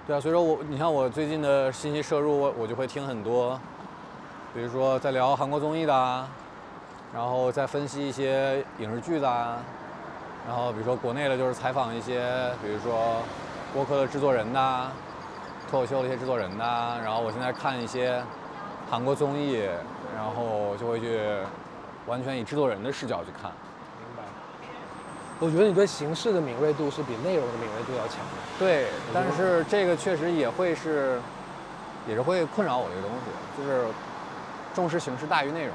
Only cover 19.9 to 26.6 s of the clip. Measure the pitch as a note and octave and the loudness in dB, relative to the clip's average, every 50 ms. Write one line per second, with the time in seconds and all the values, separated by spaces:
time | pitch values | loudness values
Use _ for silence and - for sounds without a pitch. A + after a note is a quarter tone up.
19.9 | C2 - - - A2+ A2 G#2+ A2 G#2+ A#2 A#2+ A2+ A2 G#2 G#2 G2+ G2+ G2+ A#2 A#2 | -10 -10 -8 -8 -6 -4 -4 -4 -2 -2 -2 0 0 0 0 0 -2 -2 -2 -2
20.9 | A#2 A2+ A2+ A#2 A2+ A2 G#2+ G#2+ G#2 G2 F#2+ G2 - - - - - - - - | 0 0 0 0 0 0 2 0 0 0 -2 -4 -8 -10 -14 -14 -14 -14 -14 -14
21.9 | - - - - A#2+ B2+ B2+ C3+ C3+ B2+ A2+ - C#3+ D3 C#3+ B2+ G#2+ F#2+ G#2 C3 | -14 -12 -6 -4 -4 -2 -2 -2 -2 -4 -4 -2 2 2 4 4 2 0 -2 -4
22.9 | C#3 - C#3+ A2+ A2+ F2 E2+ F2+ F2+ - - F#2 - - - - - - - - | -4 -4 -2 -2 -2 -2 -4 -6 -10 -10 -10 -10 -10 -10 -16 -16 -16 -16 -16 -16
23.9 | - A2+ A2+ B2 A#2 A#2 G#2+ - - - - - - - - - - - - - | -14 -14 -14 -12 -12 -12 -12 -12 -12 -14 -14 -14 -14 -14 -14 -14 -12 -12 -12 -12
24.9 | - - - - - - - - - - E3 E3 D#3 E3+ G#3 G#3+ F3+ F3+ G3+ F#3+ | -14 -14 -12 -12 -12 -12 -12 -12 -4 0 2 4 6 8 6 8 8 6 6 6
25.9 | - - D3 D3 E3 - - A#3 G3+ F3 D#3 C3 A#2 A#2+ | 4 -2 -2 -2 -2 0 2 2 4 4 2 2 2 2